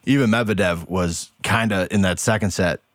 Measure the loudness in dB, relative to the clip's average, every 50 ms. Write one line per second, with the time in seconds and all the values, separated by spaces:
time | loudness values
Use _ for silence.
0 | -2 0 2 2 4 4 2 2 2 0 0 0 0 0 0 -2 -4 -4 -2 -2
1 | -2 -2 -2 -4 -8 -12 _ _ -4 -2 0 0 0 0 0 -2 -2 0 0 2
2 | 2 2 0 0 0 0 0 0 0 -2 0 0 0 -2 -2 -4 _ _ _